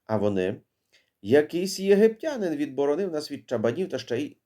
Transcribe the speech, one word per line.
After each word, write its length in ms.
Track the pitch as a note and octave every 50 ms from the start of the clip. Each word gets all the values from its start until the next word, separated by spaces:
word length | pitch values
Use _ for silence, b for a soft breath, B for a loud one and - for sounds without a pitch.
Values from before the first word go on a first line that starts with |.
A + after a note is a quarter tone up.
| _
А 100 | - A2
вони: 440 | G#2 G2 G#2 G2+ F#2+ F#2 F#2+ A#2 - - _ _ _ _ b b b b b b _
"Якийсь 580 | - G2+ B2 D3 D3+ D3+ D#3+ E3+ F#3 F#3+ F#3+ -
єгиптянин 760 | F#3+ G3 G3+ G3 A3 A3 A3 - - D#4+ C#4+ A#3+ G3 E3+ D#3
відборонив 560 | C#3+ D3 C#3 C3 C3 C#3+ C#3+ D3 E3 G3+ F#3
нас 180 | D#3+ D3+ D3 -
від 180 | C#3+ A#2+ - -
чабанів 400 | B2+ A2+ A2 A#2 A#2+ F3+ F#3+ F3+
та 100 | - B2+
ще 200 | - - B2 A#2+
й 180 | D3 - - _ _